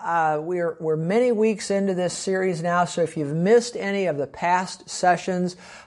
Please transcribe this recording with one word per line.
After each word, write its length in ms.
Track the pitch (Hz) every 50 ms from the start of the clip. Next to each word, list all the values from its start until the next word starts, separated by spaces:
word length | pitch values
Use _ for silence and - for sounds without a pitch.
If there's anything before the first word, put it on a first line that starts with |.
| -
uh, 380 | 170 170 170 160 156 156 151 156
we're, 340 | 170 180 175 170 165 156 -
we're 160 | 165 156 156
many 360 | 156 160 170 196 233 254 247 233
weeks 380 | 208 220 226 214 - - -
into 240 | 196 196 196 196 185
this 180 | 175 180 170 175
series 500 | - - 196 190 190 185 185 180 156 165
now. 220 | 175 170 175 180
So 160 | 170 - 175
if 160 | 165 156 -
you've 180 | 165 147 139 151
missed 400 | 160 175 196 226 240 226 - -
any 300 | - 190 196 202 202 190
of 140 | 175 151 139
the 80 | 139
past 640 | - - - 185 175 180 180 190 175 - - - -
sessions, 640 | - - - 180 175 175 - - 185 180 180 175 175 - - - - - -